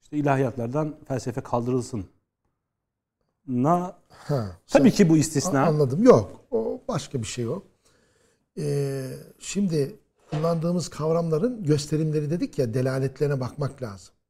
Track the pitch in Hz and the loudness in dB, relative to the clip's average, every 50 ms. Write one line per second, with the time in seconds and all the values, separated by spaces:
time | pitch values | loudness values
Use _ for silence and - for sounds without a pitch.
0 | _ _ - 147 143 143 135 131 135 127 107 120 117 117 123 151 156 151 143 - | _ _ -6 -2 0 0 2 2 0 -2 -2 -4 -8 -4 -4 -4 -4 -4 -6 -12
1 | - - 135 123 - 131 113 - - - - 120 117 127 127 127 117 - - 110 | -10 -8 -6 -6 -6 -6 -8 -8 -8 -4 -4 -4 -2 0 -2 -2 -2 -4 -8 -10
2 | 92 - _ _ _ _ _ _ _ _ _ _ _ _ _ _ _ _ _ _ | -10 -10 _ _ _ _ _ _ _ _ _ _ _ _ _ _ _ _ _ _
3 | _ _ _ _ _ _ _ _ _ - 127 123 127 147 175 175 180 185 - _ | _ _ _ _ _ _ _ _ _ -6 -2 0 2 2 2 0 0 -6 -12 _
4 | _ _ - - - - 147 135 113 98 87 - _ _ - 269 277 240 - - | _ _ -20 -20 -6 -4 -4 -4 -4 -6 -10 -16 _ _ 4 6 6 6 6 6
5 | 214 160 160 156 135 - - 143 131 - 143 135 139 165 156 151 147 127 123 160 | 6 6 6 4 4 2 0 -2 -2 0 2 2 2 2 2 2 2 0 2 4
6 | 226 262 214 123 104 - - - _ _ - 226 220 233 254 254 _ - 233 156 | 8 8 8 8 6 0 -10 -20 _ _ -4 -2 -2 -2 -6 -8 _ -6 -6 -6
7 | - - - 131 110 - - - 120 113 147 190 - _ _ _ _ _ _ _ | -6 -6 -6 -6 -6 -6 -6 -6 -4 -4 -6 -6 -8 _ _ _ _ _ _ _
8 | _ _ _ _ _ _ _ _ _ _ _ 214 156 147 143 143 143 139 135 135 | _ _ _ _ _ _ _ _ _ _ _ -8 -6 -4 -2 -2 -4 -4 -6 -8
9 | 131 131 131 - - - - _ - - - 190 208 185 165 151 139 - - - | -10 -10 -12 -14 -18 -20 -20 _ -14 -8 -4 -2 -2 0 2 0 0 -2 -4 -16
10 | _ _ _ _ _ _ - 151 156 165 170 165 156 170 175 180 143 - - - | _ _ _ _ _ _ -4 -2 0 0 0 0 0 0 0 -2 -4 -6 -8 -4
11 | 151 156 165 170 170 165 156 151 180 254 254 226 202 143 151 147 - - 156 151 | -2 0 0 0 0 0 0 0 0 -2 -2 -2 0 2 2 2 2 -2 -2 -2
12 | 160 156 151 156 147 143 156 175 175 269 - - 135 117 110 131 127 131 131 135 | 0 0 -2 -2 -2 -2 -4 -4 -4 -6 -2 -2 -2 -2 0 -2 -2 0 -2 -2
13 | 131 135 139 - 147 143 143 135 127 123 - - 147 131 - - 127 110 101 98 | -4 -4 -2 -2 -2 -2 0 -2 -4 -6 -6 -6 -6 -6 -6 -8 -10 -10 -10 -14
14 | - - _ _ _ | -18 -20 _ _ _